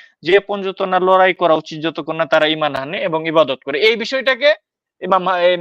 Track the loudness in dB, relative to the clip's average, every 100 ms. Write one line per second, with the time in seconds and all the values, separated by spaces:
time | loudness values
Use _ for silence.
0 | -20 _ 2 2 2 -6 -6 -6 -2 0
1 | 4 4 4 2 2 0 -2 -6 -6 -6
2 | -8 -6 0 2 2 0 -2 -4 -8 -6
3 | -4 -4 0 2 2 -2 -6 0 0 0
4 | -4 -2 -2 0 0 0 _ _ _ _
5 | -2 0 0 0 2 0